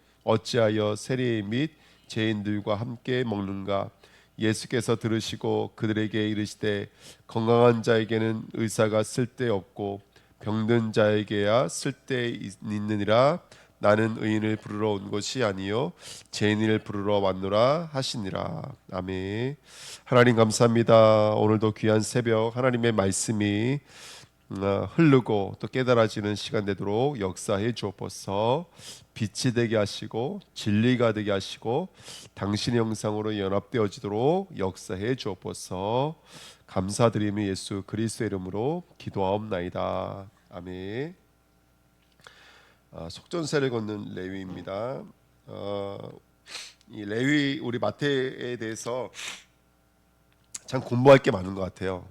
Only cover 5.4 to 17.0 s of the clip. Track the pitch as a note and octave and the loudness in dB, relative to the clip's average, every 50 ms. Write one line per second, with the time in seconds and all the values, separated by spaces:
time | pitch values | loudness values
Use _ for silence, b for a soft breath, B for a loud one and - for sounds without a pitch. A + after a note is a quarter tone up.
5.4 | - A2+ G#2+ G#2+ G#2+ G#2+ - - A#2 G#2+ G#2+ G#2+ A2 G#2 A2 A2 G#2+ G#2+ G#2+ G#2 | -4 -2 -2 -2 -2 -4 -6 -4 -4 -2 0 0 -2 -2 -2 -2 -2 -2 -2 -2
6.4 | G#2+ - - - - G#2+ G2+ G2+ G#2 B B B B B B B B - - A#2 | -4 -6 -6 -6 -4 -2 -2 -4 -6 B B B B B B B B -8 -4 -2
7.4 | A2+ A2+ A#2 A#2 A#2+ A#2+ A#2 A2+ G2+ A2+ A2+ A2 A2 G2+ A2+ A2 A2 A2+ A2 A2 | 2 4 6 8 8 8 6 4 2 2 2 2 2 0 0 0 0 0 -2 -4
8.4 | - - - - A2+ G#2 - - A2 G#2+ G#2+ G#2+ G#2+ - - C3+ B2 G#2+ - - | -8 -8 -6 -4 -4 -2 2 2 2 2 2 2 0 0 -2 -4 -4 -4 -4 -4
9.4 | B2+ A#2 G#2 F#2+ F2 - _ - G#2 G2+ G2+ G2 - b b b b b b _ | -2 -2 -2 -2 -4 -8 _ -6 -6 -6 -6 -8 -12 b b b b b b _
10.4 | - G#2+ G#2 A2 A2 G#2+ A#2+ A#2 A2+ A2 G#2 A2+ G#2+ G#2+ G#2+ G#2+ G#2 - G#2+ G2+ | -6 -4 -2 -2 0 2 2 2 2 2 2 2 4 4 4 2 0 0 -2 0
11.4 | G2+ G#2 A2 B2 D3+ E3 - - - D3 C3 - _ - C3 B2 A#2+ A#2+ A#2 G#2+ | 2 2 2 2 2 0 -4 -6 -6 -6 -6 -6 _ -6 -4 -2 -2 -4 -6 -8
12.4 | - G2+ F#2 - - A2 G#2 G#2 G#2 G#2+ G#2+ G2+ G2+ G2+ G#2+ A#2+ C3 C#3+ E3+ F3+ | -10 -12 -12 -12 -8 -6 -6 -4 -2 -2 -2 -2 2 4 4 6 6 4 2 0
13.4 | B B B B B B B _ - G2+ G#2+ G#2+ A2+ A2 A2+ A2 A2 G#2+ G#2+ G#2+ | B B B B B B B _ 4 4 6 6 4 2 0 -2 -2 0 0 0
14.4 | G#2+ G#2+ A2 G#2+ - - G#2 G#2 A2 G#2+ G2+ G2 G2 G2+ G2+ G#2 G2 - - C3 | 0 -2 -2 -4 -6 -8 -6 -2 -2 -2 -2 -2 -4 -6 -6 -6 -6 -4 -2 -2
15.4 | A#2+ G#2 F#2+ F#2+ G2 G2 G#2 A#2+ D3+ F3+ B B B B B B B _ - - | 0 0 -2 -2 -4 -2 -2 -2 -2 -4 B B B B B B B _ -4 0
16.4 | A2 G#2 G#2+ G#2 A2 A2 G#2+ G#2+ - - G2+ G2+ | 2 2 4 4 2 2 2 0 0 -4 -8 -6